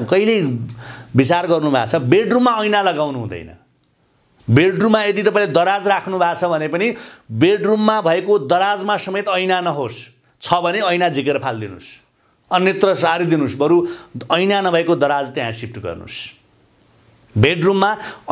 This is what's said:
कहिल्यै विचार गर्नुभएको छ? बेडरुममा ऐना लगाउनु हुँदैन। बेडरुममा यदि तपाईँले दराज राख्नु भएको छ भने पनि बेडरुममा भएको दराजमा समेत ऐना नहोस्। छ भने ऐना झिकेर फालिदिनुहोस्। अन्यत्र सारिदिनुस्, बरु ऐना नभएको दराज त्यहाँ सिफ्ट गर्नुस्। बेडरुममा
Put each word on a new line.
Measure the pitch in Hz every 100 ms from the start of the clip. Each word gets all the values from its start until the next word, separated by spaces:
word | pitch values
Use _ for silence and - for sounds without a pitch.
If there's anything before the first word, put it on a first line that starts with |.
कहिल्यै | 117 185 214 220 151 120 117 - - - - 123
विचार | 131 175 180
गर्नुभएको | 165 151 131 110
छ? | 165
बेडरुममा | 123 185 226 247 247 226
ऐना | 214 208
लगाउनु | 190 151 151 131
हुँदैन। | 107 87 80 82 _ _ _ _ _ _ _ _ -
बेडरुममा | 120 180 190 220 214
यदि | 208 202
तपाईँले | 208 202 202
दराज | 160 180 202 196
राख्नु | 190 190 185
भएको | 175 165
छ |
भने | 175 160 151
पनि | 165 226 233 - - -
बेडरुममा | 113 170 208 196 214 214 214
भएको | 165 175 190 208
दराजमा | 139 175 196 208 196 202
समेत | - 196 208
ऐना | 185 185 185
नहोस्। | 175 147 123 113 - _ _ -
छ | - 175
भने | 170 196
ऐना | 196 175 175
झिकेर | 139 135 139
फालिदिनुहोस्। | 135 113 104 87 - - _ _ _ _ -
अन्यत्र | 180 185 190 196
सारिदिनुस्, | 160 165 170 170 160 135 131
बरु | 147 175 170 - - 123 -
ऐना | 165 190 202
नभएको | 190 170 170 165
दराज | 143 143 135
त्यहाँ | 131 117
सिफ्ट | 113 117 110
गर्नुस्। | 90 85 87 - - - _ _ _ _ _ _ _ _ _ 107
बेडरुममा | 131 175 175 196 196 214 - - -